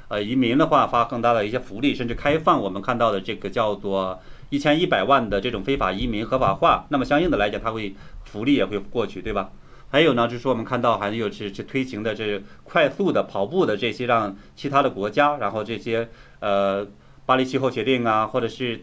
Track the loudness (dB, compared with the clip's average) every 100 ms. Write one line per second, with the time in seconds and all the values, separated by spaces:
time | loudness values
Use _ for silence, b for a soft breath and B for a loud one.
0 | b -4 0 2 2 4 4 4 4 2
1 | 0 0 2 2 0 -4 -6 -2 -2 0
2 | -4 -2 0 2 2 2 0 -4 -4 0
3 | 0 0 -4 -6 -4 -2 -2 -2 -2 -2
4 | -2 -6 B B B -2 2 2 2 2
5 | 4 4 2 -2 -2 -2 -2 0 0 0
6 | -2 -4 -2 2 2 4 4 2 0 -2
7 | 2 2 2 2 0 -2 -4 -4 -6 -10
8 | B B -12 -4 2 2 2 -2 -4 -4
9 | -4 -6 -6 -4 -6 -10 b b b 4
10 | 4 4 0 0 -2 0 0 0 2 2
11 | 0 -2 -4 -4 -10 -10 -6 -4 -4 -4
12 | -4 -4 -4 -6 -8 B -2 2 2 2
13 | 0 2 0 -2 0 2 2 2 -2 -2
14 | 2 2 0 -6 B -10 0 2 2 0
15 | -2 2 2 2 -2 -2 -4 -6 -2 -2
16 | -2 b b b 0 2 2 0 -4 -12
17 | b b 0 2 2 0 0 0 0 2
18 | 2 2 0 -2 -4 -4 -6 -6